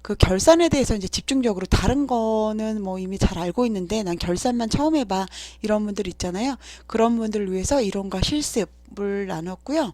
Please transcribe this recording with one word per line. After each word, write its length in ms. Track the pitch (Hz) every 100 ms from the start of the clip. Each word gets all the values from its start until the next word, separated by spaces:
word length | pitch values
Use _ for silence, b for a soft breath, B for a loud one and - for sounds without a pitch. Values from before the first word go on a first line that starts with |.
그 140 | -
결산에 560 | 208 - 190 247 330 339
대해서 260 | 294 240 214
이제 120 | 185
집중적으로 580 | - - 269 240 185 185
다른 400 | - 196 262 277
거는 760 | 240 220 220 214 214 220 220
뭐 160 | 190 185
이미 200 | 185 190
잘 180 | - 175
알고 300 | 175 175 247
있는데 360 | 208 175 220
"난 140 | 196 170
결산만 540 | 175 175 254 240 226
처음 260 | - 302 311
해봐." 300 | 220 190 190 B B B
이런 240 | 214 214
분들 240 | 208 202 180
있잖아요. 480 | - 180 180 254 262 B B -
그런 320 | 226 226 233
분들을 340 | 220 214 196
위해서 300 | 185 185 285
이론과 400 | 208 196 196 190
실습을 1040 | - 302 294 247 175 - - - 202 202 196
나눴고요. 680 | 170 170 185 - 311 262